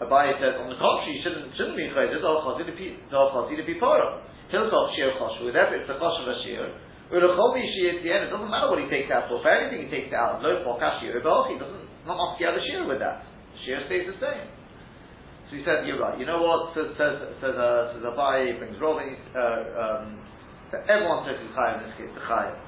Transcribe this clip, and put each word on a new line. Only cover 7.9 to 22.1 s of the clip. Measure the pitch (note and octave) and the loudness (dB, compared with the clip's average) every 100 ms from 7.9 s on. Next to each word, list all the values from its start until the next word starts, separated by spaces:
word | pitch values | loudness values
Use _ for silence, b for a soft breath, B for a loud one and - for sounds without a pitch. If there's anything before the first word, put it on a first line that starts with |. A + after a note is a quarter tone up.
| E3+ | 0
at | |
the | E3 | 0
end, | G3 - | 0 0
it | |
doesn't | - - | -4 -2
matter | - C#4 | 0 2
what | E3+ | 2
he | - | 0
takes | C#3 - | -2 2
out | B2 - | 0 0
for. | A#2+ | 2
For | D#3 | 4
anything | G3+ C4+ - C#3 | 4 4 -4 -6
he | |
takes | C3+ - | -6 -4
out, | A#2 A#2 - | 0 0 0
Lo | D3+ F3 B2+ | 0 0 0
Chok | A#2 | -2
HaShir, | D3+ - A2+ | -2 -2 -4
he | A#2 | -2
doesn't, | D#3 G3+ - - - - - - D#3+ | 2 4 2 -4 -8 -12 -16 -12 -6
not | F3+ | -2
off | E3+ - | -2 -2
the | E3+ | -2
other | - | 0
Shir | - F4+ E4 | -2 -4 -2
with | C3 | -2
that. | F#2+ - - - - | -2 -6 -12 -20 -20
The | - | -12
Shir | - C#3 - | -8 -6 -4
stays | F#3 F3+ | -4 -4
the | F#3+ | -4
same. | C#4+ - - - - - - - - - - - - | -4 -4 -10 -16 -20 -20 -20 -20 -20 -20 -20 -20 -14
So | C#3+ | -4
he | C#3+ | 0
said, | D3+ | 2
"You're | D3 - | 0 -2
right." | A2 | -2
You | - C3+ | -2 -2
know | E3+ E3+ | 2 4
what? | E3 - D#3 | 4 2 -4
Says, | D3+ | -4
says, | - D3 C#3 - - | 0 0 0 -6 -4
says, | C3+ B2 | -4 2
uh, | A#2+ A#2+ A#2+ | 4 4 2
says | A#2 A#2+ | -2 -4
Abaye, | A#2+ C#3 C3 B2+ | 0 2 2 0
brings | A#2 A2+ G2+ | -2 -8 -2
Robin, | D#3 D3+ C3+ B2+ - | 0 0 -4 -10 -8
uh, | B2+ A#2+ A2+ - | -2 0 0 -4
um, | A#2 A2 G#2+ G#2+ G#2 - - - - - | -4 -2 -4 -6 -14 -16 -18 -20 -20 -12
that | - - | -2 2
everyone | G#3+ F3 D3+ C#3+ | 4 4 0 -2
says | - | -8
he's | A2+ | -6
Chayav | C3 A#2+ A2+ | 0 0 0
in | - | -8
this | - | -12
case, | G#2 | -14